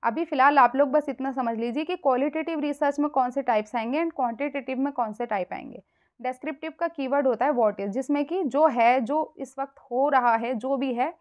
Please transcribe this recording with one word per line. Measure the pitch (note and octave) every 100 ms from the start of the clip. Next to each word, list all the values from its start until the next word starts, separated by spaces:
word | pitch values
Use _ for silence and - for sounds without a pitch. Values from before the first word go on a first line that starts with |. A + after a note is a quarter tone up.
अभी | A#3 A3+ E4+
फ़िलहाल | C#4 C4+ D4
आप | B3 C4
लोग | C#4
बस | D4+ D4
इतना | C4+ C4
समझ | C4 A#3+ A3+
लीजिए | A#3+ A#3+ D4+
कि | F4+
क्वालिटेटिव | C#4+ B3+ C#4+ D#4 D#4+ D#4+
रिसर्च | D4 C#4+ D4 C#4+
में | D4
कौन | D4 B3+
से | B3+
टाइप्स | C4+ A3 G#3+ B3
आएंगे | A3+ C#4
and | E4 -
क्वांटिटेटिव | B3 A#3 C#4+ C#4 C4 C4
में | C#4
कौन | C#4 A3+
से | G#3+ A#3+
टाइप | G#3 F3+
आएंगे। | - - - _ _ _ _
डिस्क्रिप्टिव | A#3+ B3+ C4+ C#4+ D#4+ D#4
का | E4+
कीवर्ड | E4 C4+ C#4 C4+
होता | A3+ C4+
है |
what | B3 A3 G3+
is, | G3+
जिसमें | G#3 C4 D4 D4
कि | F4+
जो | D#4+ C4+ D#4
है, | B3 A#3 B3+
जो | A3+ D4 D4+ -
इस | C4 -
वक्त | C4+ _ _
हो | A#3+ C#4
रहा | C4+ B3 A3+
है, | A#3
जो | B3 B3 C#4
भी | C4+
है | A#3 C4 F4+